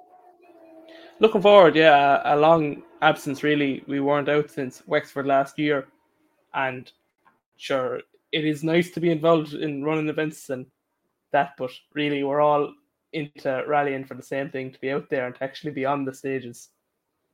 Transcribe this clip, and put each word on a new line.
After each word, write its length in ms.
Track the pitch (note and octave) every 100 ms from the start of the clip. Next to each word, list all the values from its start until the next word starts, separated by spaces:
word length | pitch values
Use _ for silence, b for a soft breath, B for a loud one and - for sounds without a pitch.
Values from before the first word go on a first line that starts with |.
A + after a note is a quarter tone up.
| _ - F4+ _ _ - - - - B B B
Looking 200 | A3 G#3+
forward, 360 | G3+ G3+ E3 D3+
yeah. 440 | D#3+ C#3+ C#3 C#3
A, 100 | C#3+
a 20 | D3
long 460 | D#3 E3 D3 C#3+ - -
absence, 440 | D#3 C#3+ D3 C3+
really. 400 | D3 D3 C#3 C3 -
We 140 | C#3
weren't 280 | C#3 C#3+ C#3+
out 220 | D3 D3+
since 320 | - B2+ - -
Wexford 380 | D3+ - C#3+ C3+
last 300 | C3+ C3+ -
year. 300 | D3 C#3+ - _ _ _ _ _ _
And 360 | C#3 C3 B2+ A#2 _ _ _ _ _ _ _
sure, 440 | - C3+ B2 B2+ - _ -
it 120 | D#3+
is 200 | D3+ D3
nice 260 | D#3+ E3+ F3
to 100 | E3+
be 100 | E3+
involved 440 | D#3 E3 E3 D3
in 300 | D3 D#3 C#3
running 240 | D3 D#3 D3+
events 420 | D#3 D#3 D#3 -
and 160 | B2+ B2+ _ _ _ _ _ _
that, 220 | C#3+ C#3+ -
but 140 | B2+ - _
really 300 | D3 D3 C#3+
we're 160 | C#3 D3
all 340 | D3+ D3 D3 - _ _ _
into 520 | D#3+ D3 - C#3 C3 -
rallying 360 | D3 C#3+ C3+
for 100 | C3+
the 80 | B2+
same 280 | - C#3 C#3
thing, 220 | C3 C3
to 80 | -
be 100 | C3
out 180 | C#3 -
there 180 | C#3 B2
and 100 | -
to 80 |
actually 260 | C3+ - D3+
be 140 | C3+
on 200 | C3 C#3+
the 80 | C3
stages. 580 | C3+ C3+ C3+ B2 A#2+ - _ _ _ _ _ _